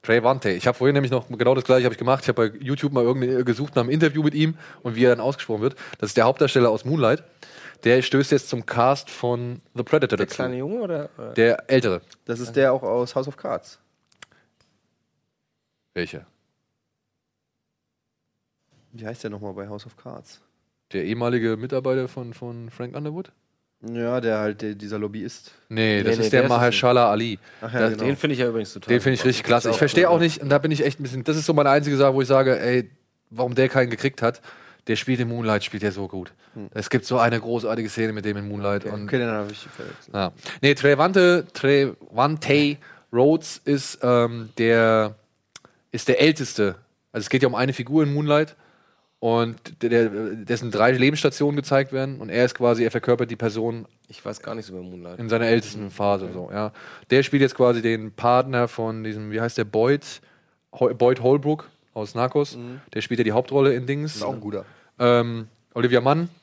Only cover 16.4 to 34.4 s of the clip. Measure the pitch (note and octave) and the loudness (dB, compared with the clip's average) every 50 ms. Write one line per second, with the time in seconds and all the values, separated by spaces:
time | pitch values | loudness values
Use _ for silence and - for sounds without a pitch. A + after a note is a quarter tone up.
16.4 | _ _ _ _ _ _ _ _ _ _ _ _ _ _ _ _ _ _ _ _ | _ _ _ _ _ _ _ _ _ _ _ _ _ _ _ _ _ _ _ _
17.4 | _ _ _ _ _ _ _ _ _ _ _ _ _ _ _ _ _ _ _ _ | _ _ _ _ _ _ _ _ _ _ _ _ _ _ _ _ _ _ _ _
18.4 | _ _ _ _ _ _ _ _ _ _ - A#2 A2+ G#2+ A#2+ - - A2+ G#2 G2 | _ _ _ _ _ _ _ _ _ _ -20 -14 -12 -12 -12 -10 -10 -10 -10 -10
19.4 | G#2 G2+ F#2 G2 G2 G#2 G#2 G#2 - A#2+ _ _ _ B2 - - - _ - _ | -10 -12 -10 -10 -12 -12 -12 -14 -16 -20 _ _ _ -18 -18 -18 -20 _ -20 _
20.4 | _ _ _ _ _ _ _ _ _ _ - F#2+ D#2 F#2 A2 A#2 A#2+ A#2+ B2 A#2+ | _ _ _ _ _ _ _ _ _ _ -8 -6 -4 -4 -4 -2 0 0 0 0
21.4 | A2 A2+ A2 G#2+ A#2 B2+ C#3+ B2+ C3 C3+ B2+ C3 B2+ B2 - C3+ B2 A#2 A2 - | 0 0 -2 -4 -6 -6 -6 -4 -2 -2 -2 -2 -4 -6 -10 -12 -14 -14 -14 -14
22.4 | B2+ A#2+ A#2 A#2 A#2 A2+ - - B2 B2 - D3 D3 D3+ D3+ F3 F#3+ - _ _ | -14 -14 -14 -14 -16 -18 -14 -14 -14 -12 -10 -10 -10 -10 -10 -10 -14 -14 _ _
23.4 | _ _ _ _ _ _ _ _ - A2+ A#2 A#2 A#2 A#2+ B2 B2+ A#2 A2+ A2 G#2+ | _ _ _ _ _ _ _ _ -14 -10 -6 -4 -4 -2 -2 0 0 0 0 0
24.4 | G#2+ G#2+ G#2 G#2 A2 G#2+ G#2 G2+ G#2+ G2+ G#2+ G#2 G#2+ G#2 G#2 G#2+ F#2+ A#2+ - - | -2 -4 -4 -4 -8 -10 -8 -10 -10 -10 -6 -6 -6 -6 -6 -8 -10 -10 -12 -16
25.4 | - - _ _ _ _ A2+ A2 A2 A2 G#2+ G2+ G2+ A2 A2+ A2+ A2 A2 C3+ B2+ | -20 -20 _ _ _ _ -2 0 2 2 2 2 2 2 2 2 2 4 4 4
26.4 | B2+ C#3 A#2+ A#2+ B2 A#2+ A#2 - - B2 B2 B2 A#2+ A2 G#2 G#2+ A#2 A#2 G#2 - | 4 4 4 4 4 4 2 2 2 4 6 6 4 4 4 0 -2 -4 -6 -10
27.4 | _ - - - - A#2 A#2 B2 A2 A2 A2 G#2+ A2 C3 C#3+ C3+ - D3+ C#3+ B2 | _ -20 -20 -14 -12 -8 -2 0 0 0 0 0 -2 -2 -2 -2 -2 -2 0 0
28.4 | B2+ A#2+ A2+ A2+ G#2+ - - G2+ - - A#2+ A2 G#2 C3+ B2+ A#2 - C3 B2 - | -2 -2 -2 -4 -6 -6 -12 -16 0 2 2 2 4 2 0 2 2 0 0 0
29.4 | - - A#2+ A#2 A2+ A#2 A2+ - D3+ C#3+ - E3+ F3+ E3+ E3+ E3 E3+ E3 D#3 - | 0 0 0 2 2 0 2 2 2 4 4 4 6 6 6 4 4 0 0 -4
30.4 | C#3+ C#3 C#3+ C#3+ C#3+ D#3 D#3 D#3 - D3 C3+ - C#3+ B2 B2+ C3 A#2+ - D#3 D#3 | 0 2 2 2 2 0 0 0 0 -2 -2 -4 -10 -8 -8 -6 -4 -2 -2 -2
31.4 | D3+ - D#3+ D3 C#3+ C#3+ C#3 D3 D3 D3 C#3+ C3+ C#3 C#3 C3 C3+ C3 B2 C#3 C3+ | 0 2 2 4 4 6 4 4 2 0 2 4 4 4 4 2 2 4 4 4
32.4 | C3+ C3 B2+ - G2+ B2 B2 B2+ A#2 G2 _ _ _ _ _ _ _ _ A2 A2 | 6 4 2 2 0 0 0 0 -2 -4 _ _ _ _ _ _ _ _ -6 -4
33.4 | B2+ B2 A#2+ C3 C3 B2+ - C3+ B2+ B2 A#2 - - C3+ - - A#2 A#2 B2 - | -4 -2 2 2 2 4 4 2 0 0 -2 -4 -4 -4 -2 0 -2 -2 -2 -2